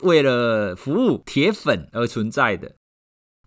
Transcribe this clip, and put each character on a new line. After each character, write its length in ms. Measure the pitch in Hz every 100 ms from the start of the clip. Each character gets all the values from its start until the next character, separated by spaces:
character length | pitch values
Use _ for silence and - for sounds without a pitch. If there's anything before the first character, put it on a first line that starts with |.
为 200 | 180 160
了 540 | 139 123 117 110 101 90
服 160 | 131
务 300 | 180 247 123
铁 280 | - 139 170
粉 360 | 208 151 101 73
而 120 | 113 120
存 240 | 120 110
在 280 | 127 120 92
的。 160 | - - _ _ _ _ _ _